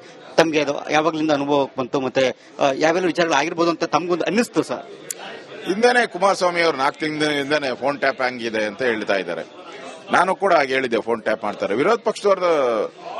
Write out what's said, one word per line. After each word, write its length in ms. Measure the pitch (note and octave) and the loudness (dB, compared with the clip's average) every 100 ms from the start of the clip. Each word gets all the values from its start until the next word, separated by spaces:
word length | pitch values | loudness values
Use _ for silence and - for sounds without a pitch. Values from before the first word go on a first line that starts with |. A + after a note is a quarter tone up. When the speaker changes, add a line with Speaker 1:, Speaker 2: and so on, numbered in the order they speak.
| - - - - | -8 -20 -2 2
Speaker 1:
ತಮ್ಗೆ 240 | E3 D3+ | 4 2
ಅದು 300 | C#3+ - - | 0 -2 0
ಯಾವಾಗ್ಲಿಂದ 400 | D3+ D#3 D#3+ D#3 | 2 2 0 0
ಅನುಭವಕ್ಕೆ 500 | C#3+ C#3+ C#3+ C3 - | 0 2 2 2 -2
ಬಂತು, 200 | B2 C#3+ | -4 -2
ಮತ್ತೆ, 300 | C3 C3+ B2+ - - - | 0 2 0 -2 -12 0
ಆ, 100 | C#3+ | 0
ಯಾವೆಲ್ಲ 320 | C3+ D#3 E3+ F3+ | 2 2 2 0
ವಿಚಾರಗಳು 300 | D3+ E3 C#3 | 0 2 2
ಆಗಿರ್ಬೋದು 340 | D#3+ E3+ E3+ | 0 0 0
ಅಂತ 140 | D#3+ | 0
ತಮ್ಗೊಂದು 400 | E3 D3 F3 F3 | 0 0 0 -2
ಅನ್ನಿಸ್ತು 380 | - G3+ A#3 - | 0 0 0 -2
ಸರ್? 480 | - B2 - - - - - - - - - | -2 -6 -10 -18 -14 -14 -12 -16 -16 -12 -6
Speaker 2:
ಹಿಂದೆನೆ 400 | G3 B3 B3 A3+ | 2 4 4 2
ಕುಮಾರಸ್ವಾಮಿ 540 | F3+ G3 F3+ F3+ F3 | 2 2 2 2 2
ಅವರು 160 | E3 C3+ | 2 2
ನಾಲ್ಕು 240 | C#3 D3 | 0 0
ತಿಂಗಳಿಂದನೇ 760 | D#3 D3+ D3+ D3 C#3 D3+ C#3 | -4 0 0 0 0 0 0
ಫೋನ್ 260 | A#2+ B2+ C#3+ | -2 -2 0
ಟ್ಯಾಪ್ 200 | C#3 - | -2 0
ಹಂಗಿದೆ 440 | B2+ B2 A#2 A2 | -2 -2 -4 -2
ಅಂತ 180 | G#2+ G2+ | -2 -2
ಹೇಳ್ತಾ 320 | C3 A2 G2+ | -2 -2 0
ಇದ್ದಾರೆ. 280 | G2 F2 D#2+ D#2 - - - - - - | 0 0 -6 -8 -14 -18 -16 -16 -16 -2
ನಾನು 220 | B2+ F3+ | 2 2
ಕೂಡ 180 | F#3 G3 | 0 2
ಹಾಗೆ 220 | E3+ C3+ | 2 2
ಹೇಳಿದ್ದೆ, 260 | C3 B2+ A2+ | 0 0 -2
ಫೋನ್ 220 | A2 A2+ | 0 -2
ಟ್ಯಾಪ್ 220 | A2 A2 | -2 -2
ಮಾಡ್ತಾರೆ. 300 | G#2 G2 F#2+ | -4 -4 -2
ವಿರೋಧ 260 | G#2+ D#3+ A#3+ | 0 2 2
ಪಕ್ಷದವ್ರದ್ದು 880 | A3+ - G3+ F#3 F3+ D#3 B2+ A2+ - - - - | 0 -2 0 2 2 2 2 0 -2 -6 -12 -10